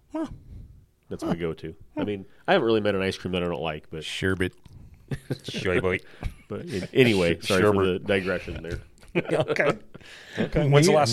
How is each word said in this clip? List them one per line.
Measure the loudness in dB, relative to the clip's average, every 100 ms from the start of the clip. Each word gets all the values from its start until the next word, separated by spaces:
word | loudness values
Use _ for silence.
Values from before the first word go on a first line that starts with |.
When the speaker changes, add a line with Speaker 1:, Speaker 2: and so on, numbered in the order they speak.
| _
Speaker 1:
Huh. | -6 -6 -8 -16 -18 -18 -20 -20 _ _
Speaker 2:
That's | -8
Speaker 1:
Huh. | -4
Speaker 2:
my | -4
go-to. | -4 -6 -10 -14 -12 -6
I |
Speaker 1:
Huh. | -4
Speaker 2:
mean, | -4 -8 -10 0
I |
haven't | 2 4
really | 4
met | 2 2
an |
ice | 0 -2
cream | -4
that | -2
I | -2
don't | -2
like, | -4 -6 -10
but | -12
Speaker 3:
Sherbet. | -10 -4 -2 0 -2 -4 -16 -20 -20 -20 -10
Speaker 1:
<laughs> | -10 -8 -10
Sherbet. | -8 -6 -2 0 0 -2 -6 -10 -10 -10 -10
Speaker 2:
But | -10
in, | -6 -6 -2
anyway, | 4 4 6 2 0
Speaker 1:
Sh-, | 0
Speaker 2:
sorry | 4
for | 4
Speaker 1:
sherbet. | 4 2 0 0
Speaker 2:
the |
digression | 0 0 -4 -6 -10
there. | -8 -10
Speaker 1:
<laughs> | -10 -20 -8 -6 -2
Okay. | -2 0 0 0 -2 -8 -20 -20 -20 -14 -6
Okay. | -2 0
Speaker 3:
Me | 4
Speaker 1:
When's | 6 6
the |
last | 6 4